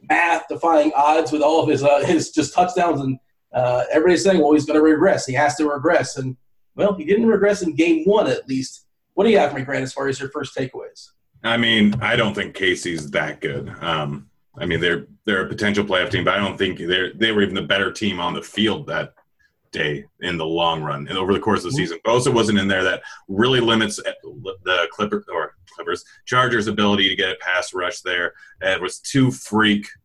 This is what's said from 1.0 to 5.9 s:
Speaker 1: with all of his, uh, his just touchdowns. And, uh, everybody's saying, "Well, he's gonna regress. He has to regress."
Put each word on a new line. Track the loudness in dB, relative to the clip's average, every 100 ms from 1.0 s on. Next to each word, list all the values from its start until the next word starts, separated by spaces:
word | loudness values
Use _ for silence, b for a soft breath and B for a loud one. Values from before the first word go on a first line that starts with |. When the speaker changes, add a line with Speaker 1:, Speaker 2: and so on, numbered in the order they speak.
| 4 4 2
Speaker 1:
with | 2
all | 2 4
of | 2
his, | 2
uh, | 4 4 4
his | 2 2
just | -2 0
touchdowns. | 2 0 2 0 0
And, | -2 -6 _ _ _
uh, | -2 0 0 2
everybody's | 2 4 4
saying, | 4 4
"Well, | 6
he's | 4 4
gonna | 4
regress. | 4 6 4 2 -2
He |
has | 0 0 2
to | -2
regress." | 0 2